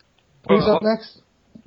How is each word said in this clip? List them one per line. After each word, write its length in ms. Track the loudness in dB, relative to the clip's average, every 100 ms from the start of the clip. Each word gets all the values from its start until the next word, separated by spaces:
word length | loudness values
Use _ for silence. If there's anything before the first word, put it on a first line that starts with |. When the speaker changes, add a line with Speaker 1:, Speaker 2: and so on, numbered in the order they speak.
| _ _ _ _ -2
Speaker 1:
Who's 160 | 0 2
Speaker 2:
Uh, 100 | 0
Speaker 1:
up 60 |
next? 380 | -2 -6 -8 -20 _ _ _ -20